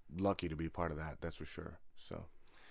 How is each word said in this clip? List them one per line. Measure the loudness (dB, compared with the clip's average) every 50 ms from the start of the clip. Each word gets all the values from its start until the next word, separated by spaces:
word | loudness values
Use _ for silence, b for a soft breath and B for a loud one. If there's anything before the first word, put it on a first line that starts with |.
| -12 -6 0
lucky | 6 6 6 6 6 4 2
to | 2
be | 2 2 0
part | 2 2 2 2
of | 2 0
that, | 0 -2 -2 -2
that's | -2 -2 -2
for | -2 -6
sure. | -6 -4 -6 -6 -6 -8 -8 -10 -10 -10
So, | -10 -8 -6 -6 -6 -6 -8 -10 -14 B B B B B B